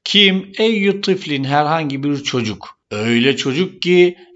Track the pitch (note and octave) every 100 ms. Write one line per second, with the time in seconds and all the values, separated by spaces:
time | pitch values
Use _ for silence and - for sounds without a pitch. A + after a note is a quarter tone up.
0 | - G3+ G3 F#3+ F#3+ - A3 G#3+ G3 G3
1 | G3+ F#3+ E3 C#3+ C3+ D3 D3+ E3 D3+ C3+
2 | C#3+ C#3+ C#3 B2+ A2 F#2+ - - - G#2
3 | A2+ A#2 C3 C3+ C#3 C3 F#3 - F3 F3+
4 | F3+ F3 -